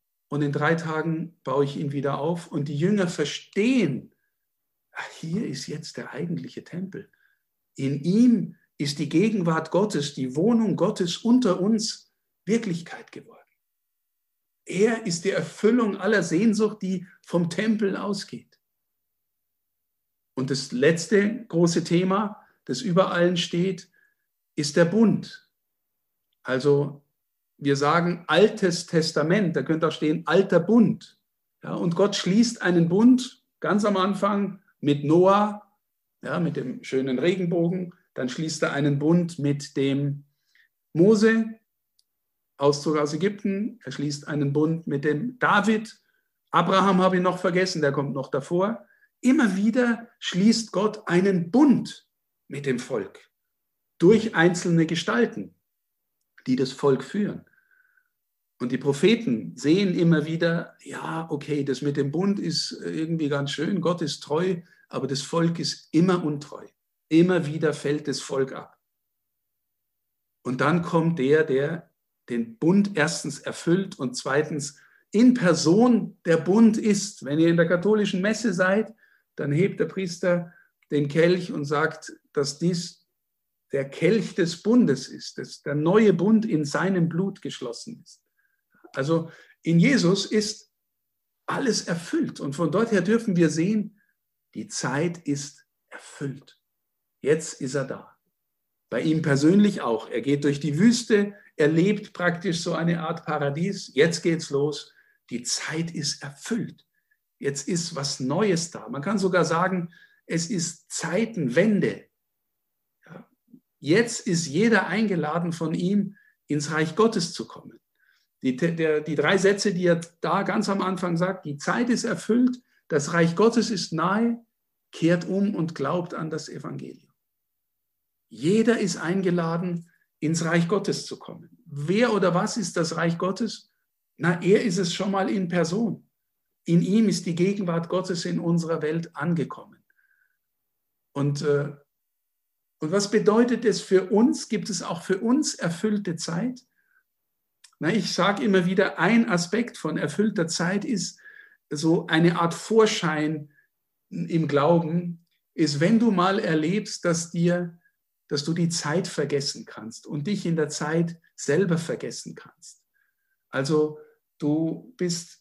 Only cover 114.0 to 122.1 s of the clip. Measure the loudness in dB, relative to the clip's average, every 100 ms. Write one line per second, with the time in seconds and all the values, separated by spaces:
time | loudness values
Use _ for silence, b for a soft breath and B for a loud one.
114 | 2 -4 -2 -2 -2 0 2 2 0 -2
115 | 0 0 -2 -2 -4 -4 -4 -2 0 0
116 | -2 B B B -6 -4 -2 -2 -2 2
117 | 2 0 -4 -8 -14 -16 -20 -20 _ _
118 | _ _ _ _ -4 -2 -2 0 0 0
119 | -2 0 2 4 2 2 0 0 2 0
120 | -2 _ -2 -2 0 -2 -2 -2 -2 -2
121 | -2 0 -2 -4 -10 -6 -4 -2 0 0
122 | -2